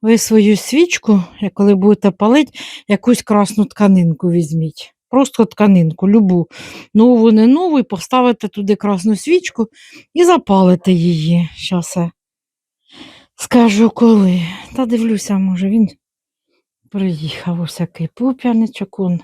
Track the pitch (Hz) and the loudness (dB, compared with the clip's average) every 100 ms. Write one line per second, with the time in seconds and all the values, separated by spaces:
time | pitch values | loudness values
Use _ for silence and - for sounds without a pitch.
0 | 220 226 - 220 208 202 - 262 349 - | 2 0 2 2 4 0 0 0 0 0
1 | - 208 175 - 202 - 202 196 196 208 | 0 0 0 -8 -10 -2 2 2 2 2
2 | 202 - 208 262 285 - - - _ 202 | 0 -2 0 0 0 -6 -20 -20 _ -4
3 | - 240 - 208 196 - 202 - 208 190 | 0 -2 0 0 0 -2 -4 0 2 4
4 | 170 160 180 170 160 165 160 - - _ | 2 -2 -2 -2 -2 -4 -6 -10 -20 _
5 | _ 247 269 - 226 - 208 190 165 160 | _ -2 -2 0 -2 0 2 4 2 -2
6 | 190 214 202 180 170 - - - - 208 | 0 2 2 0 -2 -10 -20 -20 -4 2
7 | 233 240 226 220 226 285 370 302 233 185 | 4 4 4 4 4 2 0 -2 -2 -8
8 | - 254 247 233 202 - 202 208 202 196 | -4 0 0 -2 -6 -8 -4 -2 -2 -2
9 | 190 208 - 349 349 - 220 _ - - | -2 -4 0 -2 -2 -8 -8 _ -20 -20
10 | _ 294 349 349 - 190 185 180 - 185 | _ 0 2 2 2 2 4 2 0 0
11 | 170 165 156 170 165 - - 185 165 - | 0 -2 0 -2 -2 -8 -8 -6 -6 -6
12 | 170 _ _ _ _ _ _ _ _ - | -8 _ _ _ _ _ _ _ _ -20
13 | - - _ _ - 247 233 202 226 - | -20 -20 _ _ -2 2 2 2 0 2
14 | 233 220 190 180 165 190 - - 254 233 | 2 4 2 0 -4 -12 -14 -8 -4 -2
15 | 226 214 - 202 190 185 190 220 214 - | -2 -4 -4 -4 -2 -2 -2 0 -2 -4
16 | _ _ _ _ _ _ _ _ _ 202 | _ _ _ _ _ _ _ _ _ -6
17 | 190 165 156 - - 170 170 - 170 - | -6 -6 -8 -10 -8 -8 -8 -8 -12 -8
18 | 160 _ 247 262 247 226 226 - 190 - | -12 _ -6 -4 -4 -2 -2 -6 -14 -6
19 | 190 175 | -4 -4